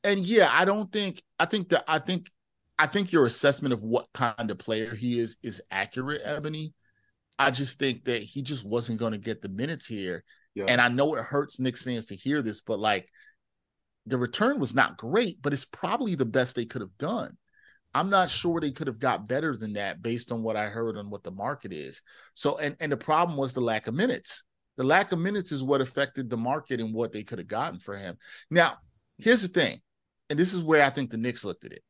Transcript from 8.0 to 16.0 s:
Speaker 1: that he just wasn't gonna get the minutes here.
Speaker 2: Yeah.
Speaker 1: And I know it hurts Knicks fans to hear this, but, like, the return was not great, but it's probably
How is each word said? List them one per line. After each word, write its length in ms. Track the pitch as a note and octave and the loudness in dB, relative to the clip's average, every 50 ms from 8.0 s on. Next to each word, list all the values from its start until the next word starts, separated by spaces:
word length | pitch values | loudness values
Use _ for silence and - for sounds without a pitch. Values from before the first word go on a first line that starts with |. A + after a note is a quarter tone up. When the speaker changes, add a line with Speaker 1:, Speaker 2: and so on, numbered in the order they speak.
| _ | _
Speaker 1:
that 180 | B2+ A#2+ A2+ | -2 -2 -2
he 200 | G#2 - - C#3 | -2 -6 -8 -8
just 220 | C3 B2+ D3 B2+ G2 | -6 -6 -6 -6 -4
wasn't 360 | G2+ A2 A#2+ A#2 A#2+ A2+ G#2+ | -2 -2 -2 -2 -2 -4 -2
gonna 180 | A#2 A2+ G#2+ G2+ | -2 -2 -4 -4
get 240 | G2 A2+ G#2+ - | -6 -6 -8 -6
the 60 | - G2+ | -8 -10
minutes 380 | F#2+ G2+ B2+ D#3 E3 C#3 - | -6 -4 -4 -4 -4 -8 -8
here. 360 | - A2+ G2+ F#2+ F2+ F2 E2 _ _ - _ _ _ _ | -8 -8 -6 -4 -6 -6 -8 _ _ -20 _ _ _ _
Speaker 2:
Yeah. 120 | G#2 G2 G#2 | -4 2 2
Speaker 1:
And 120 | B2 B2 | 4 6
I 80 | A#2+ B2 | 4 4
know 260 | A#2+ C3 C#3 D#3 D#3 | 4 2 2 2 2
it 80 | A#2 A#2 | -2 -4
hurts 340 | - D3 C#3+ D3 - - - | -2 -2 -2 -2 -2 -4 -4
Knicks 220 | C3 B2+ B2 - | -2 -4 -4 -4
fans 240 | - B2+ A#2+ A#2 A2+ | -6 -6 -6 -6 -6
to 100 | - G2+ | -8 -14
hear 260 | F#2 - C3+ D3 D3+ | -6 -2 -2 0 0
this, 180 | B2+ A2 G2+ - | 0 -2 -6 -6
but, 180 | _ - A2 G2 | _ -6 -4 0
like, 300 | G#2+ G#2+ G#2 F#2+ - _ _ _ - - _ _ _ _ _ _ _ _ _ _ _ _ _ _ _ | 2 2 2 2 -2 _ _ _ -20 -20 _ _ _ _ _ _ _ _ _ _ _ _ _ _ _
the 120 | A2 C3 B2 | -4 -2 -2
return 400 | B2 A#2+ - - G#3 B3+ D4 B3 | -2 -2 0 0 2 2 2 0
was 160 | C#3+ A2+ - | -2 0 4
not 220 | C3+ A2+ - - | 2 2 2 2
great, 440 | - - A#2 D#3 A3 B3 F#3+ - - | -10 -6 0 2 2 2 0 -4 -4
but 100 | - - | -4 -2
it's 120 | C#3+ C3+ - | -2 -2 -6
probably 500 | _ - - - F3 G#3 C4+ | _ -10 -6 -4 -2 -2 -2